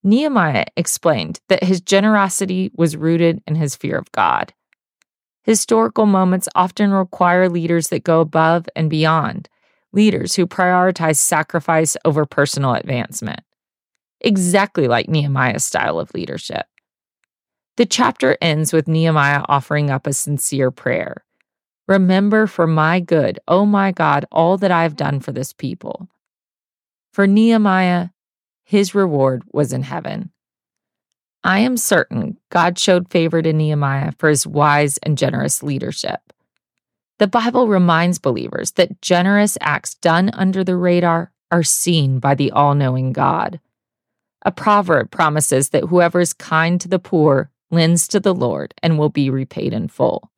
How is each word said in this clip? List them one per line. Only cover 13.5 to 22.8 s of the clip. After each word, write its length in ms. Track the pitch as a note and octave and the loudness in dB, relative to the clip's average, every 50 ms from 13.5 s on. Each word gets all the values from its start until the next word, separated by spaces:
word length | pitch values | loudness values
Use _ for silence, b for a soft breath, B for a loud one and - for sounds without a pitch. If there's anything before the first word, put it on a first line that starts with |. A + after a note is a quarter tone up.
| _ _ _ _ _ _ _ _ _ _ _ _ _ _ | _ _ _ _ _ _ _ _ _ _ _ _ _ _
Exactly 680 | - A#3 G#3 F#3+ F3+ F3 F3 G3 G3+ G3 _ F3 C#3+ | 0 0 2 2 0 2 2 2 2 2 _ -2 0
like 220 | A#2+ A#2+ A#2 - - | 2 2 0 0 0
Nehemiah's 560 | E3 D3+ D3 C#3+ C3+ C3+ C3 B2 A2+ - - | 0 0 0 0 0 0 0 0 0 -2 -4
style 340 | - - - - - D#2+ E2 | -4 -2 -2 -2 -2 -2 -4
of 140 | D#2+ - - | -6 -6 -8
leadership. 520 | F#2 F2 - - - - - - - - _ _ _ _ _ _ _ _ _ _ _ _ _ _ _ _ _ _ _ _ _ _ | -10 -8 -8 -10 -12 -12 -10 -10 -10 -10 _ _ _ _ _ _ _ _ _ _ _ _ _ _ _ _ _ _ _ _ _ _
The 100 | - A#3+ | -2 -2
chapter 520 | F#3 - - B3 - - _ - C4 - - | 0 0 0 0 -2 0 _ 0 0 0 0
ends 320 | - E3+ D3+ D3+ D#3+ D3 | 0 -2 0 0 -2 0
with 160 | - D#3+ D3+ | 0 -2 0
Nehemiah 560 | - D#3+ D#3+ E3 E3 D#3 D3+ C#3+ C#3+ C#3+ C#3+ - - | 0 0 0 2 2 2 2 2 2 0 0 0 0
offering 400 | C#3+ C#3 B2+ - D3+ D3 D3 C#3+ | -2 -2 0 -2 -2 -2 -2 -2
up 180 | C3+ B2+ _ | -2 -4 _
a 60 | D3 C3+ | -4 -4
sincere 580 | - - C#3+ D3 C#3 - - C#3+ C#3 C3+ B2+ | -4 -4 -4 -4 -4 -4 -4 -2 0 -2 -2
prayer. 540 | B2 - - B2+ A#2+ D#2+ - - - - _ _ _ _ _ _ _ _ _ _ _ _ _ - | -2 -4 -6 -4 -4 -4 -4 -6 -12 -16 _ _ _ _ _ _ _ _ _ _ _ _ _ 0
"Remember 580 | G3 G3 F#3 F3+ F#3 F#3+ G3+ G#3 G#3+ G#3+ A3 | 2 2 4 4 2 2 2 2 2 2 2
for 180 | G3+ - - E3+ | 0 0 0 0
my 360 | D#3+ D#3+ D#3 | 2 2 2